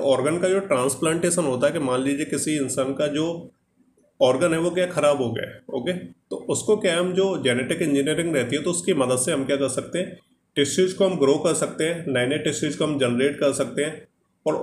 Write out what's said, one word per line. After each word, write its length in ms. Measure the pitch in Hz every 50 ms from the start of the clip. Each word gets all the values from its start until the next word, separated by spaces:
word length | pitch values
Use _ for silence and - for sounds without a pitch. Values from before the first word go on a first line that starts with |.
| -
organ 300 | 139 131 127 131 147 165 175
का 100 | 180 185
जो 100 | 190 196
transplantation 840 | 196 196 143 127 123 139 139 - 165 160 165 170 170 175 175 180 165
होता 240 | 139 127 127 143
है 60 | 147 151
कि 60 | 170
मान 220 | 143 127 127 127
लीजिए 240 | 131 139 143 139 151
किसी 300 | 147 160 139 - 160 151
इंसान 360 | 147 135 123 123 147 131 135 139
का 140 | 135 151
जो 180 | 147 139 151 160 170 170 165 - 127 - _ _ _ _ _ _ _ _ _ _ _ _ -
organ 340 | 135 127 131 135 170 170 160
है 60 | 165
वो 120 | 165 175
क्या 140 | 170 180 180
ख़राब 340 | 175 170 156 143 147 143 135
हो 100 | 127 113
गया 160 | 113 - -
है, 140 | - - - - - -
ओके, 200 | 131 127 170 180
तो 420 | 180 - - - _ _ - - - - -
उसको 260 | 151 - - - 214
क्या 200 | 208 - 185 165 170
हम 120 | 180 185 175
जो 120 | 185 190 196 180 147 127
genetic 380 | 127 120 123 127 123 165 175
engineering 540 | 175 151 139 139 139 151 151 156 165 170 160
रहती 200 | 135 120 117 131
है 60 | 147 147
तो 60 | 175
उसकी 240 | 170 - - 202 180
मदद 240 | 143 127 120 127
से 140 | 123 - -
हम 140 | - 135 135
क्या 100 | - 143
कर 140 | 139 139 127
सकते 300 | 131 127 - - - 170
हैं, 180 | 185 - - - _ _ _ _ _ _ -
tissues 360 | 143 143 143 - 190 185 185 180
को 120 | 170 196
हम 120 | 185 185 160
ग्रो 140 | 139 135 147
कर 160 | 151 - 170 151
सकते 300 | - 196 196 - - 156
हैं, 220 | 160 170 165 165
नए 200 | - 131 151 139
नए 100 | 131 147 151
tissues 360 | 151 156 143 - 156 151 139
को 100 | - 160
हम 120 | 151 151 135
generate 400 | 131 120 120 120 135 143 139 -
कर 120 | 147 139 131
सकते 300 | 127 135 120 120 143 147
हैं 240 | 156 156 - - - _ _ _ _ _ _ -
और 100 | 156 156 -